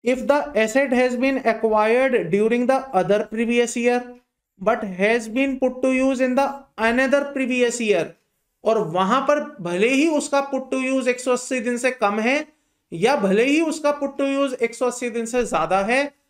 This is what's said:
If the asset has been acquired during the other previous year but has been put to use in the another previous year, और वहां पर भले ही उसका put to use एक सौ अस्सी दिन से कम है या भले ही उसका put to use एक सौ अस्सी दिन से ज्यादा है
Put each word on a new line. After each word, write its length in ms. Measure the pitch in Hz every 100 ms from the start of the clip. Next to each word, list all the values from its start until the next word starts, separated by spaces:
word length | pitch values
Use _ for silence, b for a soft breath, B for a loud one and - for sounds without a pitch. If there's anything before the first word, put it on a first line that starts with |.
If 140 | 240 254
the 200 | 214 285 - 214
asset 380 | 220 269 277
has 240 | 247 254 240
been 240 | 262 269 226
acquired 640 | 226 226 214 214 240 262 240 165
during 340 | 196 220 240 247
the 80 | 269 262 190
other 180 | 180 208 214
previous 420 | 220 233 240 233 240
year 240 | 240 247 247 - _ _ _ _
but 200 | 190 226 214 180
has 280 | 208 233 220
been 300 | 233 277 262
put 200 | 254 254
to 80 | 262
use 280 | 262 262 254
in 140 | 254 254
the 100 | 277 - - - 220
another 340 | 240 269 277 277 269
previous 440 | 254 254 240 240
year, 260 | 220 185 156 - _ _ _ _
और 140 | 196 220
वहां 420 | 165 175 190 254
पर 180 | 269 294 - -
भले 280 | 170 180 226
ही 200 | 269 330
उसका 420 | 294 294 277 277
put 140 | 262 262
to 60 | 262
use 240 | 262 269 247
एक 120 | 247
सौ 120 | 262
अस्सी 280 | 247 - 254
दिन 180 | 226 240
से 120 | 254
कम 300 | 254 202 214
है 320 | 226 285 302 _ _ _ _
या 240 | 170 214 277
भले 280 | 196 196
ही 160 | 262 302
उसका 300 | 320 311 294 285
put 200 | 277 277
to 80 | 277 277
use 160 | 277
एक 200 | 254 233
सौ 120 | 233 247
अस्सी 240 | 240 240
दिन 160 | 226 226
से 180 | 247 214
ज्यादा 360 | 160 160 185
है 300 | 196 254 285 _